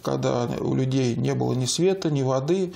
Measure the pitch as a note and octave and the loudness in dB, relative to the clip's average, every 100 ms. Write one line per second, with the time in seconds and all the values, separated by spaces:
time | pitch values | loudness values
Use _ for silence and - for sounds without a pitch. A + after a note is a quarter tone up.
0 | C#3+ C3+ C3 B2 A#2+ - - C3+ C3 C3+ | -4 -2 0 0 0 -2 -2 0 0 2
1 | B2 A#2 C3+ B2+ B2 B2 B2+ - F#3 F#3+ | 0 0 0 0 0 0 -2 0 2 2
2 | E3 C#3+ C3 C3 D3 F#3+ F3+ | 0 0 2 0 0 0 -2